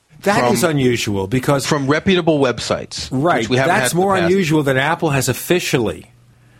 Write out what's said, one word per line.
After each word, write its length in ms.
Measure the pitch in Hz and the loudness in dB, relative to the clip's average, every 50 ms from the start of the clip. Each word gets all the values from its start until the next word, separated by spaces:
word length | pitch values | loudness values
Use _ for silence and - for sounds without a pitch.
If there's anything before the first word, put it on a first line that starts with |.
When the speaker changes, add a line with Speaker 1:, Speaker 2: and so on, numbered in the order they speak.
| _ _ - - | _ _ -14 -6
Speaker 1:
That 180 | - 190 208 233 247 | -2 0 2 2 2
Speaker 2:
from, 100 | 240 - | 2 2
Speaker 1:
is 80 | - - | 2 0
unusual 640 | 170 151 143 131 127 120 113 - 110 101 98 95 | 0 2 2 2 2 0 0 -2 -2 -2 -2 -2
because 400 | 95 120 127 127 - 143 139 - | -2 -2 -2 0 0 0 0 0
Speaker 2:
from 200 | - 160 143 139 131 | -2 -2 -2 0 0
reputable 500 | 147 156 - 196 185 175 165 165 156 143 | 0 0 2 2 2 2 2 2 2 2
websites, 720 | 135 123 117 113 - - 101 78 57 - - - - - | 2 0 0 -2 -4 -4 -4 -4 -6 -10 -12 -12 -10 -6
which 120 | 135 127 | -4 -2
Speaker 1:
Right. 260 | 147 175 165 127 113 107 | 0 0 0 0 0 0
Speaker 2:
we 80 | 127 | 0
haven't 180 | 123 135 135 180 | 0 2 2 2
Speaker 1:
That's 80 | 214 | 2
Speaker 2:
had 100 | 127 127 | 0 0
in 60 | 165 170 | 0 0
the 40 | 185 | 0
Speaker 1:
more 100 | 196 190 | 0 0
Speaker 2:
past. 140 | 185 175 170 | 0 2 2
Speaker 1:
unusual 320 | 185 196 185 143 160 156 147 | 2 2 2 2 0 0 2
that 120 | 139 131 | 2 2
Apple 340 | 131 135 151 165 - 170 156 | 2 0 0 0 0 -2 0
has 180 | 139 135 123 131 | 0 0 0 -2
officially 840 | 120 - - - 170 180 170 - - 135 113 98 82 82 - - _ _ _ _ _ _ _ _ _ - | -4 -2 -2 0 0 0 0 -2 -2 -2 0 -2 -4 -8 -12 -20 _ _ _ _ _ _ _ _ _ -6